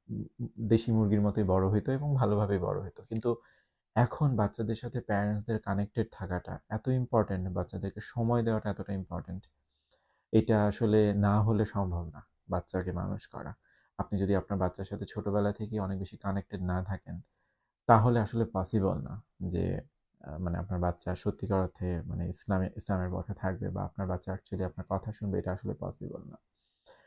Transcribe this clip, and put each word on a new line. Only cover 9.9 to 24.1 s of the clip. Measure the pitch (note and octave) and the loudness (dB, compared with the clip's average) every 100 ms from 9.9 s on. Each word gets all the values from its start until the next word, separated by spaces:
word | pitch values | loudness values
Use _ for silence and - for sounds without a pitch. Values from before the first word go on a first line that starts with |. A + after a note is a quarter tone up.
| _ _ _ _ | _ _ _ _
এটা | A2 G#2+ A2 G#2 | 2 4 4 2
আসলে | G2+ A2 G#2+ G#2 | 2 4 6 6
না | G2+ G2+ G#2 | 4 4 4
হলে | G#2 G#2 | 4 4
সম্ভব | G#2 G2+ F#2+ F2 E2 | 2 0 -2 -2 -6
না | D2 - _ - | -10 -20 _ -4
বাচ্চাকে | F2+ - F#2 F#2 | -4 -2 -4 -2
মানুষ | F2 F#2+ G2 - | -4 -4 -6 -8
করা। | - - - _ _ _ - | -12 -12 -14 _ _ _ -8
আপনি | - G2+ | -4 0
যদি | F#2+ G2 | 2 2
আপনার | - G2 | 2 0
বাচ্চার | F2+ - | 0 -2
সাথে | F#2+ - | -8 -6
ছোটবেলা | F#2+ - G#2 G2+ G2+ | -6 -6 0 2 2
থেকেই | G#2 G#2+ G#2+ | 0 -4 -4
অনেক | F#2+ F#2+ | -2 -4
বেশি | F#2+ - | -6 -6
কানেক্টেড | G2 G2 - G2 | -4 -4 -4 -4
না | F2+ F#2 | -2 -2
থাকেন, | F2+ F#2+ - F2 - _ _ _ _ _ - | -2 -6 -6 -12 -12 _ _ _ _ _ 6
তাহলে | A2+ A#2 A#2+ | 6 8 4
আসলে | A2 A#2 | 2 0
পসিবল | A2+ F#2+ F#2+ A2 F#2+ F2 | 0 0 0 2 2 0
না | - G2+ - _ | -4 -10 -14 _
যে, | F#2+ F2+ F2+ F#2+ - _ _ _ | -4 -2 -2 -2 -8 _ _ _
আহ, | - D#2 | -14 -6
মানে, | F2+ F2 | -4 -4
আপনার | G2 F#2 | -4 -2
বাচ্চা | F2 E2 - F2 | -2 -2 -6 -4
সত্যিকার | - - - F#2+ | -4 -4 0 0
অর্থে, | F#2 - F#2 F2 | 0 -2 -4 -4
মানে, | E2 F2 E2+ | -4 -4 -4
ইসলামে, | E2 - F#2+ F#2 - | -6 -2 0 0 -4
ইসলামের | - F#2+ F2+ | -4 -2 -2
পথে | F2+ F2 | -4 -6
থাকবে | G2 F#2+ F#2 G2 | -6 -4 -4 -4
বা | F#2+ | -4
আপনার | F#2+ - | -6 -4
বাচ্চা | F#2+ | -4